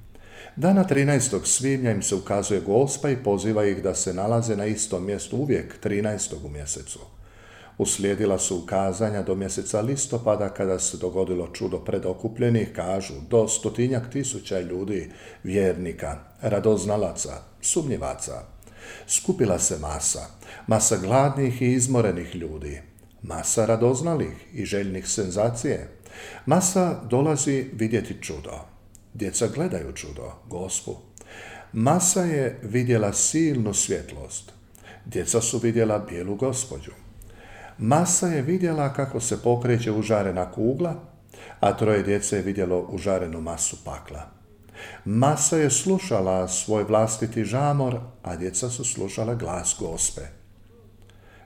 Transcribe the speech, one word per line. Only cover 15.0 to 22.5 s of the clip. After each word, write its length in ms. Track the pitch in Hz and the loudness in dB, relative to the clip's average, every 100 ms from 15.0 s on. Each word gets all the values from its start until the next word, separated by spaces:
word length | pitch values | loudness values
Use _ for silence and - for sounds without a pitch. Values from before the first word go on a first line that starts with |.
| 76 - - - | -6 -12 -20 -12
vjernika, 760 | - 95 95 87 87 - 76 76 - - | -2 2 2 2 -4 -6 -6 -8 -12 -6
radoznalaca, 1040 | 117 101 110 104 92 104 92 78 - 64 - - | -2 2 4 4 2 0 0 -2 -8 -8 -16 -6
sumnjivaca. 840 | - - 147 110 67 - - 60 - - - - - - - | -2 0 0 -2 -4 -6 -8 -10 -12 -18 -20 -20 -18 -14 -2
Skupila 500 | - - 185 113 87 | -2 0 2 4 4
se 200 | - 82 | 0 -2
masa, 480 | 76 76 - - - - - - - | -4 -2 -2 -2 -6 -16 -20 -10 2
masa 300 | 110 - 104 | 4 4 2
gladnih 680 | 92 127 139 135 131 120 | 4 4 4 4 0 2
i 100 | 123 | 4
izmorenih 640 | 127 123 123 110 87 82 90 | 4 4 4 4 2 -4 -8
ljudi, 440 | 82 | -8